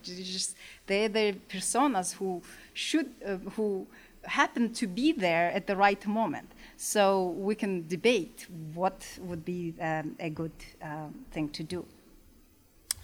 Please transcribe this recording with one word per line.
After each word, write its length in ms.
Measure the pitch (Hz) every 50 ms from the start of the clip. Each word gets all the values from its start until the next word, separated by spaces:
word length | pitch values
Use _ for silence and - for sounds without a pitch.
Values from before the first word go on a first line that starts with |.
| -
it's 260 | - 180 180 190 185
just 260 | 185 190 - - - - - - - - -
they're 240 | - 196 196 220 220
the 260 | 202 220 214 208 196 190 - -
personas 640 | - 185 185 - - 233 277 294 240 190 180 175 -
who 300 | - 196 190 180 175 - - - - - - -
should, 400 | - - - - 311 294 - - - -
uh, 120 | 196 196 185 - 196 -
who 320 | - 214 208 196 190 202 - - - - - - - -
happen 480 | - - - 285 - - 262 240 220 233
to 140 | - 247 190
be 240 | 180 214 254 311
there 400 | 311 277 190 175 165 165 170 170
at 140 | - 202 190 -
the 80 | 202
right 300 | 185 202 202 202 202 - 208
moment. 440 | 208 226 226 180 139 113 - - - - - - - -
So 520 | - - - 214 202 196 196 190 185 180 170 -
we 180 | 196 196 214
can 320 | 208 - 202 190 175 165 156
debate 600 | 180 165 - 226 254 208 160 - - - - - 180 165 160 156 156
what 340 | 165 185 190 190 - - - - -
would 240 | 185 180 175 170 160
be, 280 | - 180 180 170 165 165 -
um, 360 | 170 160 156 156 151 151 - -
a 100 | - 165
good, 220 | 156 156 165 160 - - - - - -
uh, 260 | - 156 151 156 156 151 156 147 - -
thing 160 | - 170 156 147
to 140 | 147 - 160
do. 220 | 160 185 175 - - - - - - - - - - - - - _ _ _ _ _ _ - _ _ - -